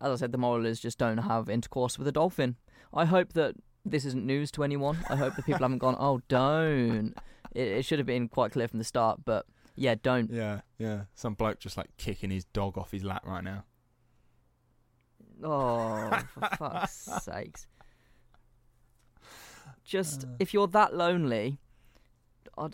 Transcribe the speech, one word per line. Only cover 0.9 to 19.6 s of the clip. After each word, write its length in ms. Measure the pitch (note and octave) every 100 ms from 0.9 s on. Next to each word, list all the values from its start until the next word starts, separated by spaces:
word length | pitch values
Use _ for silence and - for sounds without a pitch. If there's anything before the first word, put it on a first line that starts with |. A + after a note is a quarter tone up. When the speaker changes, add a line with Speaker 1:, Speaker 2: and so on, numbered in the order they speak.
| -
Speaker 1:
don't 200 | A#2+ A2
have 280 | A#2 A2+ G#2+
intercourse 480 | A2+ - C3+ B2 -
with 80 | C#3
a 40 |
dolphin. 460 | C#3+ F3 E3+ B2+ B2 _ - -
I 120 | - E3
hope 260 | F#3 F3+
that 220 | E3 C#3 - - _ -
this 180 | D3 C3+
isn't 200 | B2+ A2+
news 240 | C#3 D3
to 120 | D3+
anyone. 340 | C#3+ C#3+ C#3 E3 E3
I 60 | C#3
hope 200 | C3+ -
that 80 | -
people 160 | C#3
haven't 160 | B2+ B2+
gone, 160 | C3 B2
"Oh, 220 | C#3 C3 -
don't." 840 | B2+ C3+ D#3 D#3+ C#3 A#2 A2+ A2 - - - -
It, 140 | - A#2+
it 180 | G#2 C3+
should 140 | D3+
have 60 | C3
been 220 | B2 A#2
quite 220 | - A2
clear 160 | - A#2
from 120 | A2
the 40 | A2+
start, 360 | B2 A2+ - -
but 200 | A2 - _ - -
yeah, 200 | C3 A2
don't. 280 | C3 B2+ A2
Speaker 2:
Yeah, 300 | A#2 G#2+ G2+ - -
yeah. 260 | A2 G#2 G2+ -
Some 180 | A#2+
bloke 260 | G#2 A2 -
just, 160 | - -
like, 180 | - -
kicking 320 | - F#2+ F#2+
his 140 | F#2+ -
dog 320 | G#2+ G2 F#2+
off 140 | F#2+
his 120 | G2 G2
lap 180 | F#2 -
right 180 | F2+
now. 200 | F#2 G2 - _ _ _ _ _ _ _ _ _ _ _ _ _ _ _ - -
Speaker 1:
Oh, 640 | D#3 C#3+ B2+ A#2 A2+ G#2+ G#2+ A3+ -
for 160 | - - -
fuck's 360 | D3 F3 F#3+
Speaker 2:
<laughs> 280 | - - E3+
Speaker 1:
sakes. 440 | - - - - - _ - _ _ _ _ - _ _ _ _ _ _ _ _ - - - -